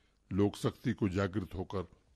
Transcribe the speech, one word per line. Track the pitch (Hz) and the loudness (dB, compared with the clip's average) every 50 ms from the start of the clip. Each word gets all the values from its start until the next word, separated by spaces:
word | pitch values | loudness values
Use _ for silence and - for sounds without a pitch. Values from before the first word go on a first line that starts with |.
| _ _ _ _ _ - 92 | _ _ _ _ _ -4 2
लोक | 92 101 101 - | 4 4 4 2
शक्ति | - - 127 - - - 127 107 | 0 -2 -2 -2 -2 -2 -2 0
को | - 113 98 | 2 2 2
जागृत | 87 98 98 98 90 104 92 - - | 2 2 0 0 0 -2 -4 -4 -6
होकर | 90 92 - - 95 90 - - _ _ _ _ | -8 -8 -6 -4 -6 -6 -6 -10 _ _ _ _